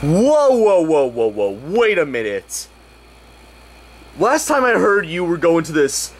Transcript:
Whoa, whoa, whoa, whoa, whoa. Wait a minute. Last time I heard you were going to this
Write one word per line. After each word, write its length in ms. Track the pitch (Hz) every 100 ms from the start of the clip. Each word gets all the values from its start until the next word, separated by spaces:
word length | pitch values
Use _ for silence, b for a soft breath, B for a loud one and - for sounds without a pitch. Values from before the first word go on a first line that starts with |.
Whoa, 540 | 143 170 247 302 285 254
whoa, 260 | 220 190
whoa, 260 | 165 156 135
whoa, 200 | 120 113
whoa. 320 | 104 101 101 135 202
Wait 200 | 233 196
a 80 | 151
minute. 640 | 127 110 101 92 - - - - - - - - - - - - - - - - -
Last 300 | 190 294 -
time 160 | 294
I 80 | 254
heard 340 | 226 185 202 175
you 200 | 170 180
were 100 | 170
going 300 | 170 165 160
to 80 |
this 400 | 156 143 - - -